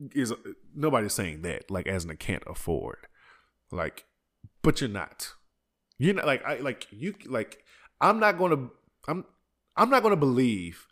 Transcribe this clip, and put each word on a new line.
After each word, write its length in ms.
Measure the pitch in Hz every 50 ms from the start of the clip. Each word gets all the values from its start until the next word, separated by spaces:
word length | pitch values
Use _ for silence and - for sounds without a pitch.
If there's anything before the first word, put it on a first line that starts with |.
| 143 - -
is, 180 | 143 127 110 117 - - - - - - - -
nobody's 380 | 147 147 156 139 120 107 101 -
saying 280 | - 101 85 76 78 82
that, 280 | 87 78 - - -
like, 160 | 95 90 87 -
as 160 | 95 92 85
in 60 | 85
a 40 | 78
can't 280 | - - - 95 - -
afford. 520 | - - - - - 82 64 - - - - - - _ _ _ - - _ _ _ _ _ _ _ -
Like, 320 | 90 82 76 - - - _ _ _ _ _ _ _ - - _ _ -
but 180 | 160 151 - 143
you're 80 | 117
not. 420 | 101 101 80 - - - - - - - _ _ _ _ _ _ _ _ _ _ _
You're 180 | - 123 180 208
not, 120 | 180 -
like, 180 | 151 135 123 -
I, 120 | 127 147 120
like, 280 | 135 139 113 - - -
you, 240 | 104 104 135 196 - - -
like, 400 | 120 127 113 104 - - - _ _ _ _ - _ _ _ -
I'm 180 | 180 214 220
not 160 | 214 208 190 170
gonna, 300 | 185 180 160 139 127 123 - _ _ _ _ _ - -
I'm, 160 | 160 185 175 - _ _ _ _ _ _ _ _ _
I'm 120 | - 208 240
not 140 | 269 254 214
gonna 120 | 220 202
believe 720 | 160 143 135 123 123 131 120 110 95 85 85 82 - - _